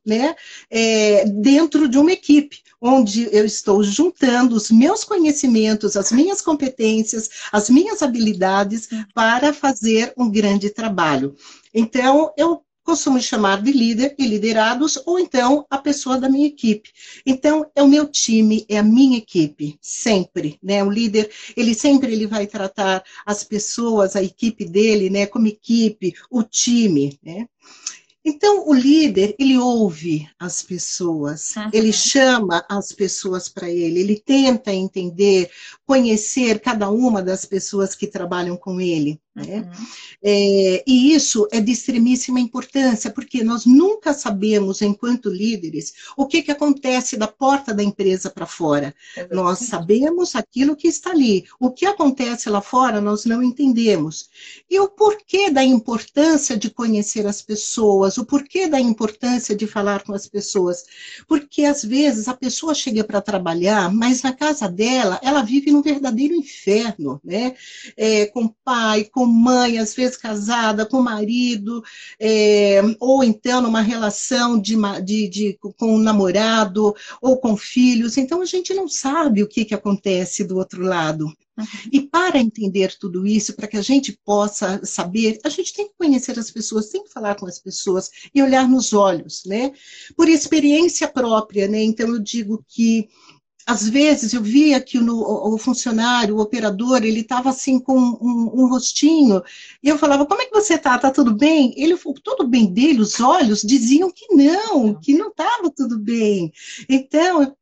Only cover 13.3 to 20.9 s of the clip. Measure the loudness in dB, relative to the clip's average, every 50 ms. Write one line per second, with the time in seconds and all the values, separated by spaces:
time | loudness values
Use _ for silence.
13.3 | -2 0 0 0 0 0 0 0 2 2 2 0 0 0 -2 -2 -2 -2 -2 -2
14.3 | 0 0 -2 0 0 2 0 0 0 0 -2 -2 -4 -4 -4 -2 -2 -2 -2 0
15.3 | 0 0 2 2 2 0 0 -4 -8 -4 -2 -4 -4 -4 -4 -4 -2 -2 0 0
16.3 | 2 2 0 0 -2 -2 0 0 0 -2 -4 -12 _ _ -20 -20 -20 -6 -4 -2
17.3 | -2 0 2 0 2 0 -2 -2 _ 4 6 6 6 6 4 0 -2 -4 -2 0
18.3 | 2 4 4 4 2 0 -2 -2 -2 2 2 4 6 6 6 6 4 2 -2 -2
19.3 | 0 0 0 0 -2 -8 -10 -10 -10 _ -16 -14 -12 -6 -2 0 0 0 -2 -4
20.3 | -6 -8 -8 -8 -8 _ -6 -4 -2 0 0 -2